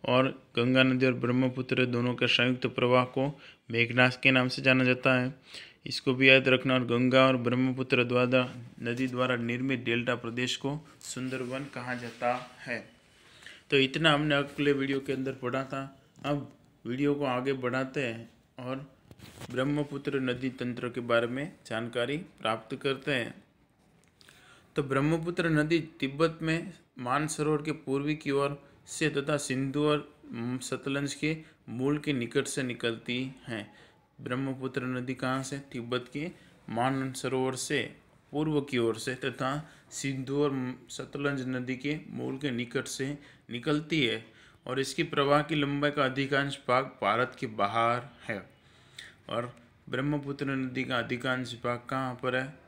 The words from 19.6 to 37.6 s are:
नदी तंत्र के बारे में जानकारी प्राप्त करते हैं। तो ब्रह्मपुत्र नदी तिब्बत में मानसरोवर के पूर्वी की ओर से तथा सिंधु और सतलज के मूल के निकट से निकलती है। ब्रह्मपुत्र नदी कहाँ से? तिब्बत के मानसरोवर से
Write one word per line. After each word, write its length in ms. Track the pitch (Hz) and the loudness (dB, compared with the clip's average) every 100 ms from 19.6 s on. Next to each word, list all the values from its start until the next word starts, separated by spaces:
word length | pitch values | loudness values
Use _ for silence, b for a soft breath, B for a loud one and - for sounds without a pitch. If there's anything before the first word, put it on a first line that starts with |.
| 135 147 143 139 139 139 | 0 0 -2 -4 -4 -2
नदी 280 | 131 123 131 | -2 -2 -4
तंत्र 380 | 123 123 120 123 | -4 -6 -4 -4
के 120 | 123 | -6
बारे 240 | 120 117 117 | 2 2 2
में 260 | 127 147 - - | -4 -6 -12 -6
जानकारी 500 | 113 117 120 123 147 190 - | -4 -2 -2 -2 -2 -6 -4
प्राप्त 340 | 113 113 - 131 | -2 -2 -4 -4
करते 380 | 139 131 151 | -2 -2 0
हैं। 200 | 131 113 - _ _ _ _ _ _ _ _ B B B B B - | 0 -2 -8 _ _ _ _ _ _ _ _ B B B B B -4
तो 60 | |
ब्रह्मपुत्र 680 | 135 135 147 165 165 175 170 | 0 2 2 2 0 -2 2
नदी 280 | 151 151 165 - - | 2 4 2 0 -6
तिब्बत 380 | 135 139 165 160 | -6 2 0 2
में 300 | 160 165 190 - _ - | -2 -2 -4 -14 _ -10
मानसरोवर 640 | 123 139 151 - 151 151 | -2 0 0 0 0 0
के 100 | 156 147 | -2 -6
पूर्वी 320 | - 139 143 151 | -2 -2 0 -2
की 140 | 143 | 0
ओर 280 | 139 139 147 B B - | 0 0 -4 B B -14
से 200 | - 156 | -2 0
तथा 260 | 147 143 147 | 0 0 -2
सिंधु 480 | - 131 139 143 | 0 -2 0 2
और 240 | 151 147 - - - 120 120 123 | 2 2 -2 -20 -12 -6 -4 -4
सतलज 520 | - 135 139 139 143 | -4 -4 -2 -2 -2
के 220 | - 151 160 B B - | -2 -2 -2 B B -12
मूल 280 | 113 131 151 | -2 0 0
के 140 | 151 | 0
निकट 340 | 135 120 143 123 | 0 0 0 0
से 160 | - | -4
निकलती 560 | 127 117 117 117 - 123 131 127 - | -4 -2 -4 -4 -4 -4 -4 -10 -10
है। 180 | 110 104 B B B _ - | -8 -10 B B B _ -14
ब्रह्मपुत्र 680 | - 123 135 131 127 127 127 | -6 -4 -4 -4 -4 -4 -4
नदी 280 | 127 123 | -4 -4
कहाँ 280 | 127 131 131 | -4 -2 -2
से? 160 | 131 139 | -4 -8
तिब्बत 480 | 139 123 117 123 123 | -8 -10 -4 -4 -4
के 180 | 143 170 B B B - | -8 -8 B B B -6
मानसरोवर 840 | 113 127 135 131 127 127 131 131 | 0 0 0 -4 -4 -2 0 0
से 240 | 127 | -2